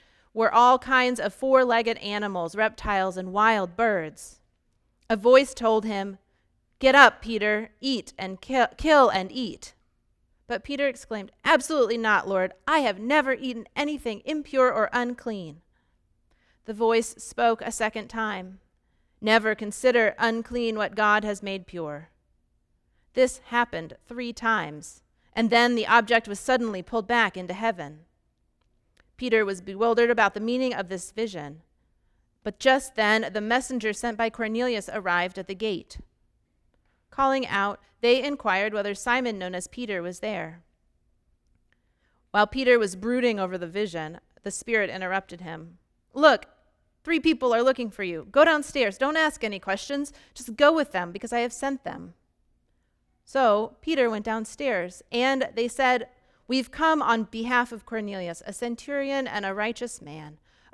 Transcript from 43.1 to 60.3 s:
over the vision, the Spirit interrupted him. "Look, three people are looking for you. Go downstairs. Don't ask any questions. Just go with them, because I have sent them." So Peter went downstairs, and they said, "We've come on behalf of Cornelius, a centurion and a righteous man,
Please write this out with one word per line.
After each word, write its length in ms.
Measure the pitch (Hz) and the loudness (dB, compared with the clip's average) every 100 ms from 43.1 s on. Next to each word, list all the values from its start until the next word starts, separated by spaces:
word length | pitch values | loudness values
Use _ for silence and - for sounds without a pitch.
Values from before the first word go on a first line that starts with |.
| 247 240 208 | 0 0 0
over 180 | 185 185 | -4 -4
the 80 | 170 | -6
vision, 540 | 190 214 165 156 170 _ _ | -4 -4 -6 -10 -12 _ _
the 100 | 202 | -10
Spirit 360 | - - 226 185 | -10 -2 -2 -2
interrupted 520 | 190 185 190 190 175 | -4 -4 -4 -6 -16
him. 380 | 170 160 170 175 _ _ _ | -14 -14 -16 -20 _ _ _
"Look, 340 | 269 302 220 - _ _ _ _ _ | 4 6 6 -2 _ _ _ _ _
three 160 | - 330 | -4 0
people 340 | 330 247 254 | 2 2 2
are 80 | 233 | 4
looking 260 | 254 262 233 | 2 0 -6
for 140 | - | -6
you. 240 | 190 165 196 | -6 -8 -2
Go 140 | 269 | 4
downstairs. 540 | 320 302 285 285 220 190 | 6 4 -2 -2 -2 0
Don't 180 | 269 311 | -2 0
ask 280 | 311 - | 0 -2
any 160 | 220 196 | -8 -6
questions. 520 | - 202 - 277 285 - _ | -6 -6 -4 -6 -6 -12 _
Just 220 | - - 214 | -18 -14 4
go 160 | 294 | 6
with 180 | 320 285 | 6 0
them, 220 | 185 175 | -4 -6
because 200 | 190 233 | -8 -4
I 60 | 240 | -2
have 140 | 247 | -2
sent 320 | - 277 277 | -4 -6 -6
them." 300 | - - 175 _ _ _ _ _ _ _ _ _ _ _ | -10 -12 -16 _ _ _ _ _ _ _ _ _ _ _
So 520 | _ 269 247 208 226 - | _ 2 4 4 0 -8
Peter 300 | - 311 240 | -4 0 0
went 140 | 214 | 0
downstairs, 800 | 214 220 220 - 277 202 180 - _ | -4 -6 -8 -6 -2 -2 -4 -12 _
and 380 | 240 262 269 254 | -2 0 0 -2
they 140 | 226 240 | -4 -4
said, 420 | - 254 254 233 _ _ _ - | 0 2 2 -2 _ _ _ -2
"We've 220 | 262 247 | -2 -2
come 300 | - 320 311 | 0 2 2
on 240 | 262 226 | 2 0
behalf 460 | 220 226 233 247 247 | -2 -6 -2 0 -2
of 160 | 226 - | -8 -10
Cornelius, 560 | 220 208 196 175 170 | -8 -8 -8 -8 -10
a 80 | - | -12
centurion 760 | 196 240 233 - 285 277 277 254 | -8 -8 -8 -6 -6 -2 -4 -4
and 180 | 208 196 | -6 -6
a 80 | |
righteous 480 | 196 214 226 240 - | -4 -4 -6 -10 -12
man, 380 | 147 156 151 | -16 -16 -16